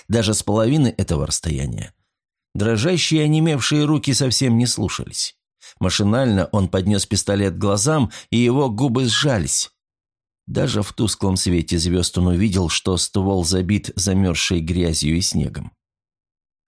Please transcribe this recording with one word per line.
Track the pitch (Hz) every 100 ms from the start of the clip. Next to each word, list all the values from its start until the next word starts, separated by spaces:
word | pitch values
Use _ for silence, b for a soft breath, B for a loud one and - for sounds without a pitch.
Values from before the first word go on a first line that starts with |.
| B
даже | 104 95
с | 107
половины | - 110 113 156 123 -
этого | 92 78 69
расстояния. | - 85 69 67 53 - _ _ _ _ _ _
Дрожащие, | 98 110 110 151 170 - 156
онемевшие | 151 156 165 143 - 151 147
руки | 151 143
совсем | 127 131 - 135 117
не | 120
слушались. | - 101 - - - - - _ _ B B
Машинально | 92 - 104 120 127 98 85
он | 104 90
поднёс | 95 92 101 -
пистолет | 98 - 101 98
к | 87
глазам, | 101 101 131 156 117 B B
и | 117
его | 120 131 135
губы | 107 135 117 123
сжались. | - 147 110 69 - - _ _ _ _ _ _ _ -
Даже | - 139 104
в | 101
тусклом | - 113 - 98 92
свете | 98 85 - 87
звёзд | 85 90 87 87
он | 90
увидел, | 87 107 95 82
что | - 98 90
ствол | - 101 95 95
забит | 87 92 90 104 - -
замёрзшей | 95 95 95 80 - 90
грязью | 80 90 85 78 76 82
и |
снегом. | - 80 69 - - - _ _ _ _ _ _ _ _